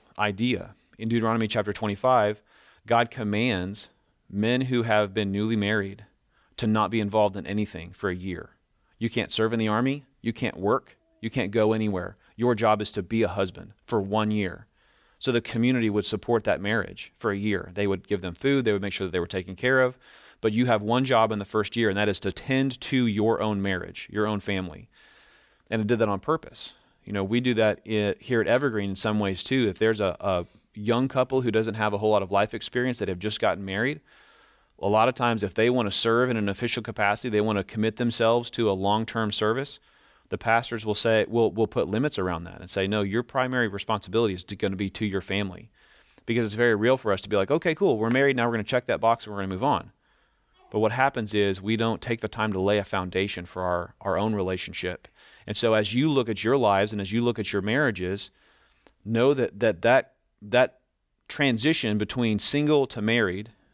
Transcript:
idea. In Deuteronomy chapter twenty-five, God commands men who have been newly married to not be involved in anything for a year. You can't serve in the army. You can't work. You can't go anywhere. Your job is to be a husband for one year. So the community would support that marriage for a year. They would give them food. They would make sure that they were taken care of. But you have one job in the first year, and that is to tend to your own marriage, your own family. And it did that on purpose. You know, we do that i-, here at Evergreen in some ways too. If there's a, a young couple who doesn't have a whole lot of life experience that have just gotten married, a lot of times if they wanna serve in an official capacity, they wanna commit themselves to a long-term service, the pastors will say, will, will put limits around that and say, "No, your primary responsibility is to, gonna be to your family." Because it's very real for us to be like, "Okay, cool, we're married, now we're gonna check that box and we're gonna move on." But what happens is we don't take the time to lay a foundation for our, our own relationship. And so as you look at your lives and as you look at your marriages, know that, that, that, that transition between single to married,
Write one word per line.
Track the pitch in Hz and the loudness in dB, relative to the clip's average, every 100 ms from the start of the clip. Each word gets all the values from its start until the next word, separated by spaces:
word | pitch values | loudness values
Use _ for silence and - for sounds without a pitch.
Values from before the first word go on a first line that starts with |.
| _ - | _ -4
idea. | 104 98 123 107 95 - _ - | -2 0 -2 -2 -6 -18 _ -10
In | 110 | -2
Deuteronomy | 117 113 113 110 | 0 0 0 0
chapter | 120 101 | -2 -2
twenty-five, | 101 107 101 127 127 104 107 _ _ _ _ - | -2 -4 -2 2 4 2 0 _ _ _ _ 0
God | 117 120 | 2 0
commands | - 104 101 123 98 92 101 - _ _ _ - | -2 -4 0 0 -2 -4 -8 -10 _ _ _ -10
men | 98 110 123 | -2 0 0
who | 131 127 | 0 0
have | 113 107 104 | 2 2 2
been | 98 101 | 0 -2
newly | 98 107 113 | -2 0 0
married | 101 107 98 101 - _ _ _ _ - | 0 0 -4 -10 -20 _ _ _ _ -4
to | 113 | 0
not | 107 101 | 2 2
be | 113 | 0
involved | 104 107 104 98 | 0 2 2 0
in | 80 | -6
anything | 101 101 82 82 | -4 -4 -6 -14
for | 101 101 | -6 -4
a | |
year. | 90 95 82 - _ _ _ _ - | -4 -6 -10 -12 _ _ _ _ -6
You | 113 | -4
can't | 123 - | -2 -2
serve | - 110 | 0 0
in | 113 | 2
the | 110 | 0
army. | 107 131 143 - _ | 2 0 -2 -10 _
You | 113 | -8
can't | 113 117 - | -4 -4 -2
work. | 95 127 - _ _ _ | 0 0 -2 _ _ _
You | 110 | -6
can't | 135 101 | -4 0
go | 113 107 | 2 2
anywhere. | 110 107 95 90 - _ - | 2 0 -2 -6 -12 _ -2
Your | 120 | 0
job | 113 110 107 | 2 4 4
is | 104 | 2
to | - | 0
be | 87 113 | -2 2
a | 104 | 2
husband | 95 98 - 87 - - | 2 -2 -4 -18 -18 -4
for | 117 | -2
one | 98 107 107 | 0 0 0
year. | 107 95 - - _ _ _ _ - | 0 -2 -6 -18 _ _ _ _ -8
So | - | 0
the | 117 | 0
community | - 117 120 127 113 | 0 0 2 2 2
would | 104 98 | 0 0
support | 104 - 117 | -2 0 0
that | 107 80 | 2 0
marriage | 101 110 - - - _ | 0 -2 -2 -10 -18 _
for | 113 | -4
a | 101 | -2
year. | 104 98 90 | 0 -2 -4
They | 92 101 | -2 -2
would | 95 - | -2 -2
give | 101 | -4
them | 90 | -4
food. | 85 139 139 | -2 0 2
They | 117 | 2
would | 101 | 0
make | 98 | -2
sure | - 95 | -4 -4
that | |
they | 87 | -2
were | 85 | -2
taken | 98 92 | -4 -6
care | 92 127 131 | -4 0 2
of. | 127 127 - - - _ | 2 -2 -20 -20 -20 _
But | 110 | 0
you | 107 | 2
have | 127 110 | 2 2
one | 104 120 | 2 0
job | 131 120 110 | 2 4 2
in | 107 | 0
the | |
first | 98 107 98 117 | -2 -2 -2 0
year, | 110 | 0
and | 98 | 2
that | 104 | 0
is | 98 | 0
to | 98 | -4
tend | - - 131 135 131 | -6 -2 0 0 -4
to | - 131 120 | -2 0 2
your | 104 110 110 | 2 2 2
own | 107 101 | 0 -2
marriage, | 98 92 87 90 - | -2 -4 -6 -14 -8
your | 104 107 | -4 -2
own | 104 | -2
family. | 101 95 92 80 110 _ - - _ _ _ _ - | -4 -4 -6 -12 -20 _ -20 -20 _ _ _ _ -6
And | 110 | -2
it | 107 | 0
did | 117 | 2
that | 110 | 2
on | 98 | 0
purpose. | - 160 - - - - _ _ | -2 -2 -4 -12 -14 -14 _ _
You | - | -8
know, | 101 | -4
we | 98 120 | 0 0
do | 123 | 2
that | 113 110 101 - | 2 2 2 -2
i-, | 107 104 92 | -2 0 -2
here | - 120 | -2 0
at | 85 | 2
Evergreen | 120 143 110 101 | 2 2 -2 -4
in | 95 | -2
some | 113 107 | -2 0
ways | 101 95 | 0 -2
too. | - 131 113 | -2 0 0
If | 92 | 2
there's | 110 107 | 2 2
a, | 98 - | 0 -2
a | 101 90 85 - _ | -2 -2 -4 -14 _
young | 107 104 117 131 | -6 0 2 2
couple | 135 127 131 | 0 0 0
who | 123 | 2
doesn't | 110 110 | 0 0
have | 110 107 | 0 0
a | 101 | 2
whole | 107 | 2
lot | 104 | 2
of | 95 | 2
life | 98 107 | 0 0
experience | 113 - 123 127 120 | -2 -6 -2 -2 -2
that | 98 | -4
have | 90 | -4
just | 104 104 | -4 0
gotten | 107 90 | 0 0
married, | 98 95 123 151 _ _ _ _ _ _ _ - | -2 -2 -2 -4 _ _ _ _ _ _ _ -4
a | 101 | 2
lot | 107 117 | 4 4
of | |
times | 127 123 113 | 2 0 0
if | 98 | 0
they | - 113 | 2 2
wanna | 127 104 | 4 0
serve | - 117 117 127 | 0 2 4 2
in | 113 | 0
an | 101 | -2
official | 98 120 - | -2 -4 -4
capacity, | 113 110 101 107 127 | -6 0 0 0 0
they | 104 | 0
wanna | 110 104 | 2 0
commit | 95 107 110 107 | -2 -2 -2 0
themselves | 120 113 113 120 117 | -2 2 4 2 0
to | - 110 | 0 0
a | |
long-term | 95 98 107 110 117 107 | 2 2 0 -2 -2 -2
service, | - 107 120 143 - _ _ _ _ - | 0 0 0 -4 -10 _ _ _ _ -10
the | 107 | -6
pastors | 117 117 117 117 107 | 2 2 0 -4 -2
will | |
say, | 101 117 110 101 | 0 2 2 2
will, | 117 110 | 2 2
will | 101 110 | 2 -2
put | - 80 | 0 -2
limits | 104 147 - | 0 -2 -2
around | 92 85 | -4 -4
that | 85 90 | -8 -14
and | 92 | -8
say, | - 95 | -4 0
"No, | 107 | 0
your | 101 107 | 0 -2
primary | 117 135 127 127 113 | -2 -4 -2 0 -2
responsibility | 98 - 107 - 107 113 | -4 -4 -4 -2 0 0
is | 92 | -2
to, | - | -8
gonna | 101 101 95 | -6 -4 -2
be | 98 | -6
to | - | -4
your | 107 95 | -4 -4
family." | - 98 101 87 - _ _ _ _ _ | -4 -4 -4 -8 -18 _ _ _ _ _
Because | - 120 | -4 -2
it's | 113 | 0
very | 101 120 107 | 2 2 4
real | 113 131 | 2 2
for | 110 | 2
us | 95 | -2
to | 98 | 0
be | 101 | 0
like, | 98 | 2
"Okay, | 151 180 | 0 0
cool, | 156 196 113 | 0 2 2
we're | 110 | 2
married, | 127 139 131 | 2 2 2
now | 117 | 0
we're | |
gonna | 117 | -2
check | 104 127 - | 0 -2 0
that | 95 | 0
box | 113 117 - | 2 0 -2
and | |
we're | 101 | -6
gonna | 95 | -4
move | 92 | -2
on." | 135 101 - _ _ _ _ _ _ _ - | 0 0 -4 _ _ _ _ _ _ _ -6
But | 107 | 0
what | 107 | 2
happens | 120 135 131 107 | 2 0 0 -2
is | 104 101 95 | 2 2 0
we | 98 110 | -2 0
don't | 113 110 | 0 -2
take | - 117 | -4 -6
the | 107 | -6
time | - 110 | -4 -2
to | 95 | 0
lay | 98 104 | 2 2
a | |
foundation | 98 98 92 92 101 - | 0 -4 -2 -2 -2 -4
for | 87 92 | -10 -6
our, | 90 87 87 - | -2 -2 -4 -8
our | 101 87 | -2 0
own | 107 107 | 0 0
relationship. | 92 92 - 82 90 90 - _ - - - | -2 -4 -8 -8 -8 -8 -14 _ -20 -16 -8
And | 107 | -2
so | 117 | 2
as | 110 101 | 2 2
you | 113 156 | 0 2
look | 135 117 | 2 0
at | 104 | 0
your | 110 135 | 2 4
lives | 110 98 104 | 4 4 2
and | 107 | -2
as | 95 | -4
you | 110 | 0
look | 120 117 | 0 0
at | 90 | -2
your | 101 | -2
marriages, | 98 123 143 95 90 98 - _ _ _ _ _ _ _ | 0 0 0 -2 -4 -6 -8 _ _ _ _ _ _ _
know | 104 113 131 | -4 2 4
that, | 139 117 101 | 4 0 0
that, | 113 85 | 0 2
that, | 117 127 - _ _ _ | 4 4 2 _ _ _
that | 104 120 127 _ _ _ _ _ - | 0 2 2 _ _ _ _ _ -10
transition | - 143 113 131 160 113 107 | 0 0 2 2 0 0 0
between | 107 123 117 107 | -2 0 0 0
single | - 143 147 151 131 | 0 0 2 2 2
to | - | -2
married, | 104 120 101 92 107 - _ | 0 2 2 -2 -8 -18 _